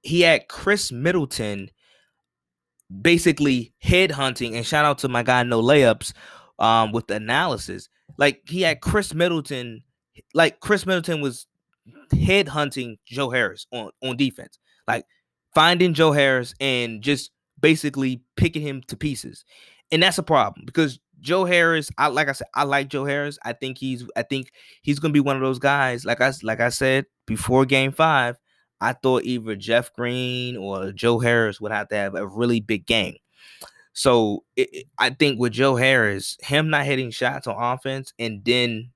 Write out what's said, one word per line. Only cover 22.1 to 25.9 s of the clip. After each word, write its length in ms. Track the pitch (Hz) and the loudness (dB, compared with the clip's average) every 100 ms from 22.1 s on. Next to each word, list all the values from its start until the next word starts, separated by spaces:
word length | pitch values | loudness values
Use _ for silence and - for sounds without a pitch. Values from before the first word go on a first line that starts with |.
| 143 143 | 0 -2
I 40 | |
said, 160 | 135 147 | -4 -6
I 120 | - | -4
like 240 | 143 139 139 | 0 0 -2
Joe 180 | 139 139 | -6 -4
Harris. 320 | 143 143 147 | -4 -4 -8
I 120 | 113 | -12
think 240 | 120 131 127 | -8 -10 -8
he's, 260 | 135 123 123 | -8 -8 -8
I 80 | - | -8
think 300 | 117 135 127 _ - _ | -4 -6 -8 _ -20 _
he's 160 | - 143 | -4 -2
gonna 160 | 156 | 2
be 60 | 147 | 2
one 160 | 139 135 | 2 0
of 60 | |
those 160 | 131 127 | 0 0
guys. 460 | 139 143 131 | 2 2 0